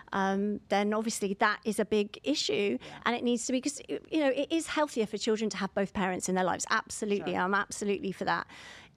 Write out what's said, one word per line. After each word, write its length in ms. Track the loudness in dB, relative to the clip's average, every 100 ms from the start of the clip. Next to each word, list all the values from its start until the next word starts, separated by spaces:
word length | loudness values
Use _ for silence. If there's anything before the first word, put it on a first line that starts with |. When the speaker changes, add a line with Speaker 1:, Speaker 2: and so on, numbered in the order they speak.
| -4
Speaker 1:
um, 480 | 0 2 2 0 -2 0
then 260 | 2 2
obviously 420 | 0 0 -2 -2 4
that 260 | 4 2
is 160 | -2 0
a 60 | 2
big 340 | 2 0 -2 -2
issue. 520 | 0 0 2 2 0
Speaker 2:
Yeah. 180 | -6 -6 -2
Speaker 1:
And 100 | 0
it 80 |
needs 220 | 2 0 0
to 80 |
be, 80 | -2
'cause, 200 | -2 -6 -6
you 320 | -8 -2 0
know, 100 | 2 2
it 160 | 0
is 160 | 0 0
healthier 380 | 0 0 0 -2
for 120 | -2
children 320 | 0 2 0
to 40 | -2
have 160 | -2
both 200 | 0 -2
parents 340 | 0 0 0 0
in 80 | 2
their 80 |
lives. 220 | 2 0 0
Absolutely. 640 | 0 0 -4 -2 0 0
Speaker 2:
Sure. 100 | 0
Speaker 1:
I'm 120 | 2 2
absolutely 560 | 0 -2 -2 0 -2
for 140 | -4 -2
that. 200 | -2 -4 -14 -18 -20 -10